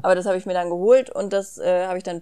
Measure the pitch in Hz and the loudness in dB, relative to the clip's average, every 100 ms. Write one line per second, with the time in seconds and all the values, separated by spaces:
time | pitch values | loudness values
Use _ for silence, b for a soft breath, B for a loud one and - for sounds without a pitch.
0 | 185 180 185 185 190 180 175 175 196 262 | 2 2 2 -2 -2 -4 -2 0 4 4
1 | 254 - 196 196 196 - 180 180 185 180 | 4 -6 -4 -4 -4 -4 0 0 0 -4
2 | 185 170 | -6 -10